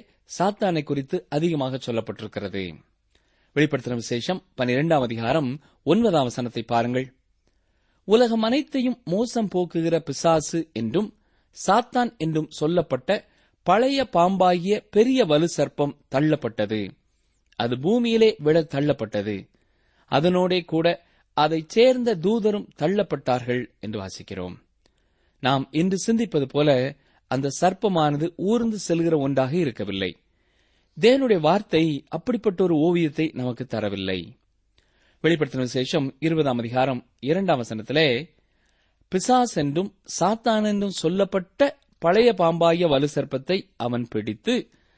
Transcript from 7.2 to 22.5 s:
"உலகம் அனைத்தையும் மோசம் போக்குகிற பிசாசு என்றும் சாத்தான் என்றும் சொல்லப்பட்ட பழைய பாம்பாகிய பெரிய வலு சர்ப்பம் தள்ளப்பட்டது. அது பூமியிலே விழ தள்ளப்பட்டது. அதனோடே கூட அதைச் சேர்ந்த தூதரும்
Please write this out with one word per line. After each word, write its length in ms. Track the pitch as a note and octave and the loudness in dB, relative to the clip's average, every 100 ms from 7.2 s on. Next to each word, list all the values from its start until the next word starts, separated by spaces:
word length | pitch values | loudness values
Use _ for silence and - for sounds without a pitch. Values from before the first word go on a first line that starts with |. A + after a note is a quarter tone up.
| _ _ _ _ _ _ _ _ - | _ _ _ _ _ _ _ _ 2
"உலகம் 340 | A3+ A#3+ A3+ | 4 4 2
அனைத்தையும் 600 | A3 C4+ C4+ C4+ B3 - - | 0 0 -2 -2 -2 -4 -4
மோசம் 420 | F#3+ A#3+ A#3 G3+ | -2 -2 -2 -2
போக்குகிற 520 | F#3 F3 E3+ E3 E3 | -2 -2 -2 0 0
பிசாசு 600 | D3+ C3+ E3+ D#3+ - E3 - | -2 -2 2 2 0 -6 -6
என்றும் 360 | A2 A2+ E3+ G#3 - _ _ _ - | -6 -2 -2 -4 -8 _ _ _ -6
சாத்தான் 540 | - G#3+ A#3+ B3 A#3+ - | 2 2 2 -2 -2 -2
என்றும் 320 | D#3+ D#3 D#3 | -2 -2 -4
சொல்லப்பட்ட 800 | - D#3 F3 D#3 C3 - G#3+ - _ _ _ | -4 0 0 0 -2 -2 -4 -6 _ _ _
பழைய 360 | - G3+ C4+ C#4 B3 | 2 2 2 0 0
பாம்பாகிய 640 | F3 F3 F#3+ F#3 F3+ F3+ G#3 - | 2 2 4 4 2 0 -2 0
பெரிய 340 | G#3 A#3+ C4 F3+ | 2 4 4 4
வலு 220 | D3+ E3+ - | 2 2 0
சர்ப்பம் 400 | C#3+ - C#3+ - _ | -2 -2 -4 -4 _
தள்ளப்பட்டது. 680 | C3 D#3 D3+ A#2 G#2+ G#2 A2 F#2+ - _ _ _ _ _ - | 0 2 0 -2 -4 -2 -2 -6 -12 _ _ _ _ _ -4
அது 240 | A#2+ B2 | -4 -2
பூமியிலே 500 | D#3 A#3+ A#3 A3+ A3 G#3+ | 0 2 2 4 4 2
விழ 240 | D3 E3 | 2 2
தள்ளப்பட்டது. 720 | D#3 C#3 D3 C#3 G#2+ G#2 G#2 G2 - _ _ _ _ _ - | 0 -2 0 -2 -4 -4 -4 -6 -10 _ _ _ _ _ -4
அதனோடே 480 | C3+ F3+ F3+ F3+ F#3 E3+ | 0 2 2 0 -2 -2
கூட 220 | D#3+ E3+ - _ _ _ | 0 0 -2 _ _ _
அதைச் 360 | - D#3 D#3+ D#3 | -2 0 0 -2
சேர்ந்த 460 | A3 B3+ B3+ A#3+ F#3 | 4 4 4 0 0
தூதரும் 540 | F3+ A#3 G#3 | 0 0 0